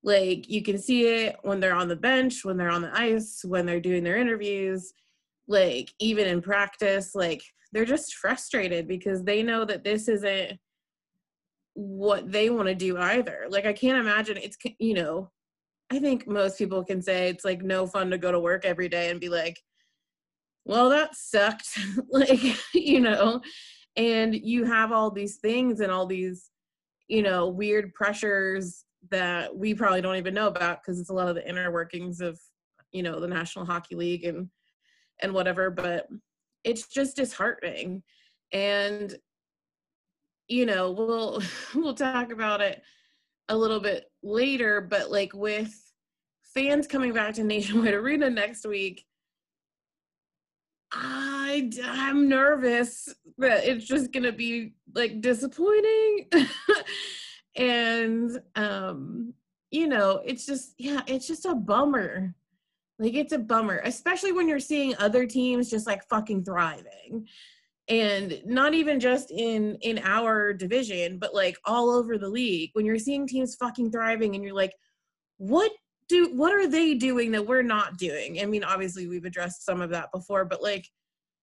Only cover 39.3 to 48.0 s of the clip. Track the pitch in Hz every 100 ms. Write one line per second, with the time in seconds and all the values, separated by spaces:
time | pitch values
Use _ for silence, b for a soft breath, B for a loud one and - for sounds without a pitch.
39.3 | _ _ _ _ _ _ _ _ _ _
40.3 | _ - 240 240 190 185 190 226 226 220
41.3 | - 185 - - 277 320 247 269 254 240
42.3 | 226 214 208 202 - - b b b b
43.3 | _ - 220 220 220 202 185 - _ 202
44.3 | 220 262 269 220 208 180 202 - 202 190
45.3 | 196 208 214 220 - _ _ _ _ _
46.3 | _ _ 262 269 294 294 277 254 226 214
47.3 | 220 214 208 202 214 226 202